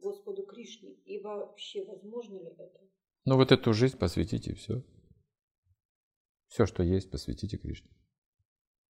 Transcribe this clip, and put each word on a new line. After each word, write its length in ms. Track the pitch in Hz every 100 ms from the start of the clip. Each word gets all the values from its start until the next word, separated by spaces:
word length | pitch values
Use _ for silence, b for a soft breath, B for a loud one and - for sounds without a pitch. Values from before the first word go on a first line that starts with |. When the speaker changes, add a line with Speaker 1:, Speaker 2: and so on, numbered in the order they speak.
Speaker 1:
Господу 420 | 202 - 208 190
Кришне? 500 | 196 220 202 - 190 190 190
И 140 | 196
вообще, 640 | 208 208 - - - 202
возможно 540 | 190 185 202 240 208 190
ли 140 | 165 -
это? 220 | - - _ _ _ _ 131
Speaker 2:
Ну, 100 | 131
вот 160 | 131
эту 220 | 131 120
жизнь 240 | 107 131 -
посвятите, 540 | 92 95 90 113 -
и 40 | -
все. 280 | - 120 - - _ _ _ _ _ _ _ _ _ _ _ _ _ _ _
Все, 180 | - 101
что 180 | -
есть, 260 | 87 95 -
посвятите 460 | - - - 101 -
Кришне. 320 | 78 - _ _ _ _ _ _ _ _ _ _ _